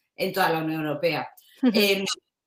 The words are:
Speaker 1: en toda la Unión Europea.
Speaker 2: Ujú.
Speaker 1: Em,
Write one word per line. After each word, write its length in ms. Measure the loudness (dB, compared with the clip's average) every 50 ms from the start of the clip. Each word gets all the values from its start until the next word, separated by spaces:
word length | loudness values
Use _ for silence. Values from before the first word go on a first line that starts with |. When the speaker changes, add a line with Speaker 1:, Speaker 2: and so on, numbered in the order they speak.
| _ _ _
Speaker 1:
en 180 | -4 -4 -2 0
toda 160 | 0 0 2
la 100 | 0 0
Unión 220 | -2 -2 -2 -2
Europea. 480 | -4 -4 -2 -2 -2 -2 -2 -2 -6 -8 -12 -20 -20 _ _ 0
Speaker 2:
Ujú. 100 | 2 2 4 4
Speaker 1:
Em, 260 | 4 4 2 0 -2 -4 -6 -8 _ _ _ _ _